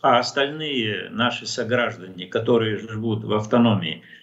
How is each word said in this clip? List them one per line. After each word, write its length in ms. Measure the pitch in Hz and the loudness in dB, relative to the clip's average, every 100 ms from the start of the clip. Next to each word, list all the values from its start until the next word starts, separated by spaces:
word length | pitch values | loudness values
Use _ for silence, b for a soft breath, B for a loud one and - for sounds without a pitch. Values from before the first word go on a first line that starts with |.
а 180 | 139 120 | 4 4
остальные 920 | 123 - 139 156 156 131 110 98 - | 2 0 -2 -2 -4 -2 -2 -4 -6
наши 340 | 101 120 - | -2 -2 -2
сограждане, 800 | - - 113 123 117 110 92 92 92 | -8 -6 -2 0 0 -4 -14 -14 -6
которые 520 | 117 113 120 110 101 | -2 2 4 2 -2
живут 440 | - 110 113 107 | -6 -6 -2 -2
в 100 | 107 | 0
автономии, 680 | 107 107 123 120 101 82 82 B B | -2 2 4 6 4 0 -8 B B